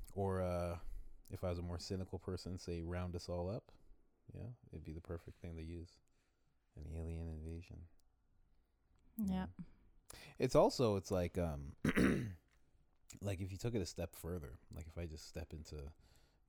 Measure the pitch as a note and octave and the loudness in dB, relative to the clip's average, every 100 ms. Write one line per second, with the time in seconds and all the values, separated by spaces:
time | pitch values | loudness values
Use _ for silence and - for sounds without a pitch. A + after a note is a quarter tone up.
0 | - - G2 F#2 F2+ F2 F2 E2+ - - | -4 0 2 4 2 2 0 -2 -4 -6
1 | - - - F#2+ F#2 F2 F2 F2 - F#2+ | -6 -12 -10 -4 -2 0 -2 -4 -2 -4
2 | F#2 F#2 - F#2 - F#2 - E2+ E2 F2 | -4 -6 -4 -4 -4 -6 -4 -4 -2 -2
3 | F2+ F2 - F2 F2 A#2 - - - - | -2 -4 -2 -2 -2 -2 -6 -16 -20 -20
4 | - _ - F#2 G2 B2 - D#2+ D2+ D2+ | -20 _ -14 -10 -10 -10 -12 -10 -8 -8
5 | D#2+ E2+ - - F2+ E2 D#2+ E2+ E2 - | -6 -8 -8 -12 -10 -8 -6 -8 -10 -14
6 | _ _ _ _ _ _ _ - D2+ D#2+ | _ _ _ _ _ _ _ -12 -6 -4
7 | E2 E2 E2 D#2+ D#2+ E2 F2+ - E2 - | -2 -2 -4 -4 -4 -6 -8 -12 -14 -16
8 | - _ _ - - - _ _ _ _ | -20 _ _ -20 -20 -20 _ _ _ _
9 | - - G3+ F#3 F#3 - F3 - - - | -10 -2 0 0 -2 -6 -12 -16 -20 -20
10 | - - - - B2+ C#3+ G3+ - A#2+ G2+ | -20 -18 -12 0 6 10 8 8 6 6
11 | - F#2+ F2 - E2+ C#2+ C#2 - - - | 4 4 4 4 2 0 -4 0 4 6
12 | - - A#2 F2+ _ - - - _ - | 6 6 0 -6 _ -20 -20 -20 _ -20
13 | - - G2+ F#2 F#2+ F#2+ A#2+ A2+ F2 - | -20 -4 -2 0 -2 0 2 2 2 0
14 | E2+ - E2 F2+ D2 - - D#2+ D#2+ E2+ | -4 -4 -4 -4 -4 -10 -12 -10 -8 -6
15 | E2+ D2+ - - E2 D#2+ D2+ D2+ C#2 - | -6 -6 -8 -8 -8 -8 -8 -8 -10 -12
16 | - - - _ | -20 -20 -20 _